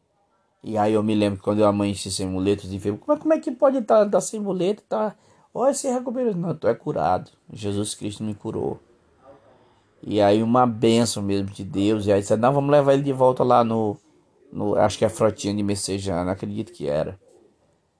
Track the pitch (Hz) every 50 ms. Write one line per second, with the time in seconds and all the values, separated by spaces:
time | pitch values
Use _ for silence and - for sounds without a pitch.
0 | _ _ _ _ _ _ _ _ _ _ _ _ - 107 110 107 104 107 110 107
1 | 104 110 110 107 104 101 101 95 - 104 104 107 107 104 101 101 101 101 98 95
2 | - 101 95 - 95 92 92 92 92 101 104 101 - 90 98 95 95 104 107 104
3 | - - 302 294 - 311 320 311 320 311 247 - 302 269 262 269 214 - 240 214
4 | 202 208 202 185 - - - 214 208 202 196 185 170 190 208 - _ _ - 220
5 | 214 208 202 _ _ _ _ _ _ _ - 202 240 277 269 277 - 269 240 254
6 | 247 269 226 262 254 233 196 175 165 135 - - - 104 117 - - 151 143 -
7 | 78 85 92 - - - _ _ _ - - 107 107 101 101 101 104 104 - -
8 | 98 104 101 - 110 107 104 - - 110 107 - - - - - - _ _ _
9 | _ _ _ _ _ - - - _ _ _ _ _ _ _ _ _ _ _ _
10 | - - 101 104 101 101 104 110 113 113 120 127 127 123 113 110 117 113 113 117
11 | 117 110 - 107 101 98 98 98 98 98 101 - 101 92 98 98 98 104 110 107
12 | 98 104 101 101 101 - 107 110 113 127 143 143 139 143 147 147 139 139 139 139
13 | 143 139 131 131 131 127 127 - 131 127 123 120 120 113 113 113 110 104 101 -
14 | _ _ _ _ _ _ _ _ _ _ - - 104 104 101 98 101 104 - -
15 | 113 110 - - 113 107 101 - - 101 101 104 101 101 101 101 - - 95 101
16 | 95 98 87 85 90 90 95 98 - 104 101 107 110 - - - 76 71 71 78
17 | 76 82 95 - _ _ _ _ _ _ _ _ _ _ _ _ _ _ _